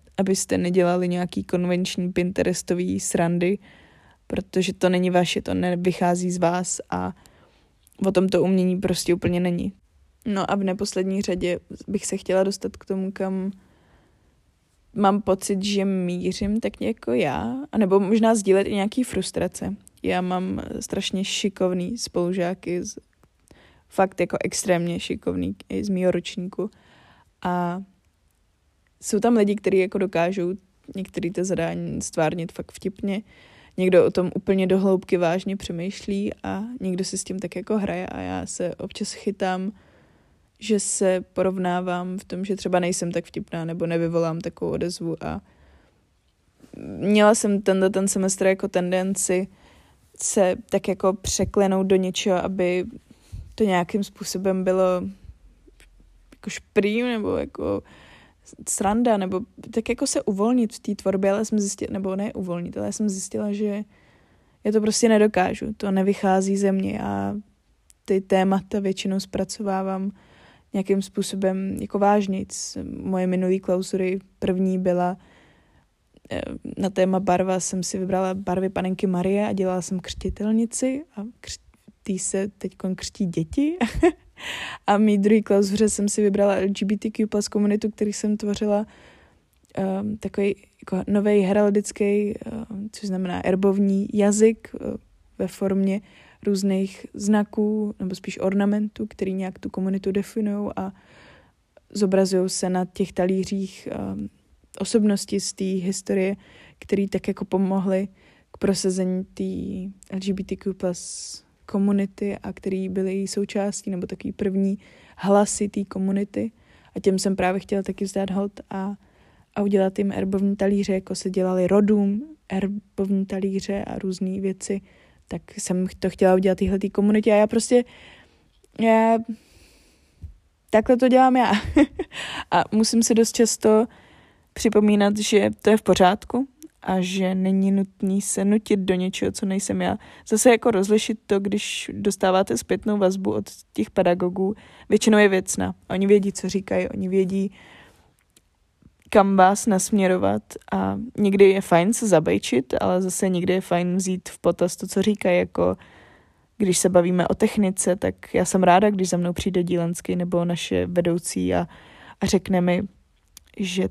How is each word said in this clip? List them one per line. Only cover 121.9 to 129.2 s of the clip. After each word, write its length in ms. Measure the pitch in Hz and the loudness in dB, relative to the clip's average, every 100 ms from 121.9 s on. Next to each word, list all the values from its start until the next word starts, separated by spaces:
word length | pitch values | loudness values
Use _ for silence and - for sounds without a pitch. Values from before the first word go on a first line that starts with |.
| 214 202 208 311 311 - | 4 2 0 -6 -16 -6
erbovní 800 | 190 190 202 - - 196 196 196 | -4 -2 -4 -8 -6 -2 0 -2
talíře 580 | 196 196 196 196 196 | -2 -2 -4 -4 -6
a 140 | - - | -6 -6
různý 420 | 190 185 190 196 | -6 -4 -4 -4
věci, 400 | 190 190 - 196 - _ _ _ _ | -4 -6 -6 -6 -8 _ _ _ _
tak 140 | 170 - - | -12 -10 -12
jsem 280 | - 185 185 - | -4 -2 -2 -2
to 120 | 190 | -4
chtěla 240 | - 190 | 2 4
udělat 240 | 185 190 185 | 6 4 2
téhletý 320 | 190 190 196 | 0 0 -2
komunitě 420 | - 202 214 214 | 2 2 4 4
a 40 | 208 | 4
já 100 | 214 | 4
prostě, 380 | 226 - 247 240 - - - _ _ _ _ _ - | 2 4 2 2 -8 -20 -20 _ _ _ _ _ -2
já, 380 | 226 220 226 226 | 4 6 6 2